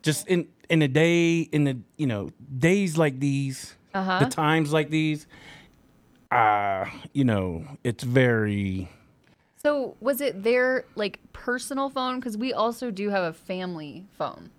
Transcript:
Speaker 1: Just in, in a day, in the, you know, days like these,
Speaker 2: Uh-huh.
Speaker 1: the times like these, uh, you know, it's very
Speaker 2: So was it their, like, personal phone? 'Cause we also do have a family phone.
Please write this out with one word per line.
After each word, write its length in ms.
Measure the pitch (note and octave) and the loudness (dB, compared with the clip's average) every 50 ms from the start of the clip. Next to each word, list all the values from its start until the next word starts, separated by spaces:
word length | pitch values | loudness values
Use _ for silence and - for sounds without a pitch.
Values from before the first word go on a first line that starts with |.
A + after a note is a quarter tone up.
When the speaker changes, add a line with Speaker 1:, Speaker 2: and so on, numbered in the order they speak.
Speaker 1:
Just 260 | - D#3 D3 - - | 0 0 -2 -2 0
in, 200 | - F#3+ F3 D#3+ - _ _ - _ | 0 0 0 0 -4 _ _ -4 _
in 120 | E3+ D#3+ | 2 2
a 60 | D3+ | 2
day, 540 | C#3 C3 D3+ E3 E3+ E3+ E3+ E3+ E3+ E3 E3+ | 4 4 4 4 4 4 4 4 4 2 2
in 240 | D#3+ - - D3+ D3 | 0 0 0 2 2
the, 120 | C#3 C3 A#2+ G2 _ _ | 2 0 -4 -10 _ _
you 100 | - D3+ | -4 -2
know, 240 | C3 A2+ G2+ G2 - - _ A#2+ C3+ C3+ | -2 -2 -2 -4 -6 -10 _ -16 -12 -4
days 400 | B2+ C#3+ E3 F#3+ G#3 G3 F3 D3+ | 2 2 4 4 4 2 0 2
like 220 | E3 D#3+ D3 C3 C3 | 2 2 2 2 0
these, 560 | C#3+ C#3+ C#3 C#3 C#3 C3+ C3 - - - - _ _ _ - | 0 0 0 0 -2 -4 -6 -10 -14 -18 -20 _ _ _ -6
Speaker 2:
Uh-huh. 260 | G3 F#3+ F#3+ F#3 F#3 | -4 -2 -2 2 2
Speaker 1:
the 60 | A#3+ | 2
times 460 | B3+ - - D#3 D3+ D#3+ D#3+ D#3 C#3+ | 0 2 0 2 4 4 4 2 2
like 180 | D3+ D#3 D3+ D3 | 2 0 0 2
these, 380 | D#3 D#3 D#3 D#3 D3+ D3 - _ - - - - - - - _ _ _ _ _ _ _ _ _ _ _ _ _ | 0 0 0 0 -2 -4 -8 _ -20 -20 -20 -20 -20 -20 -20 _ _ _ _ _ _ _ _ _ _ _ _ _
uh, 540 | - A#2+ A2+ G#2+ G#2 G#2 G2+ G2+ G2 F#2+ G2 - - - - - _ | 4 4 6 6 4 2 2 0 -2 -2 -4 -6 -8 -16 -18 -6 _
you 100 | C#3 C3+ | 2 2
know, 400 | B2 G#2+ G2+ F#2 F#2 E2+ E2 - - C#3+ - _ | 2 2 2 0 -2 -4 -6 -10 -12 -16 -6 _
it's 200 | B2 A2+ - - | -6 -4 -4 -6
very 840 | A#2+ B2 C3+ B2+ B2 A#2 A2 G#2+ G#2 G#2 G2+ G2 F#2+ F#2 F#2 F2+ E2+ - _ _ _ _ _ _ _ _ _ _ _ _ | 2 4 4 4 4 4 2 2 0 0 0 -2 -2 -2 -4 -6 -10 -14 _ _ _ _ _ _ _ _ _ _ _ _
Speaker 2:
So 380 | _ - D4 D4 C#4+ B3+ G3+ - _ | _ 0 0 0 0 -4 -6 -8 _
was 180 | G#3 C4 C#4+ A#3+ | -2 -2 -2 0
it 240 | C#4+ C4 - F#3+ G3 | -2 -4 -4 -2 0
their, 420 | A3+ B3 B3 B3+ B3+ C4 B3+ - - _ | 2 2 4 2 2 0 -2 -4 -8 _
like, 240 | G#3+ G#3 G3 - _ _ - | -4 -4 -4 -6 _ _ -20
personal 580 | - - - - B3 B3+ - - C#4 C4+ C4+ C4+ | -20 -10 -6 -4 -4 -4 -6 -6 -6 -4 -4 -4
phone? 300 | C4+ C4+ B3+ B3+ B3+ C4 | -4 -4 -4 -4 -4 -6
'Cause 160 | B3+ B3+ G#3 | -6 -8 -6
we 140 | G#3 A#3+ C4 - | -4 -4 -4 0
also 360 | - A3 A#3 A#3 - B3+ B3 | 0 0 -2 -2 -4 -8 -8
do 180 | G3 F#3 G3+ G#3 | -6 -4 -4 -2
have 120 | G3+ G3 F3+ | 0 0 -2
a 100 | E3 E3 | -2 -6
family 760 | - _ - F#3+ F#3 F#3 F3+ F3 D#3+ D#3 D3 - E3 F#3+ G3+ | -8 _ -10 -8 -6 -6 -8 -8 -10 -12 -14 -14 -16 -18 -20
phone. 380 | _ _ D#3 C3 - - E2+ D#2+ _ | _ _ -8 -8 -8 -12 -20 -20 _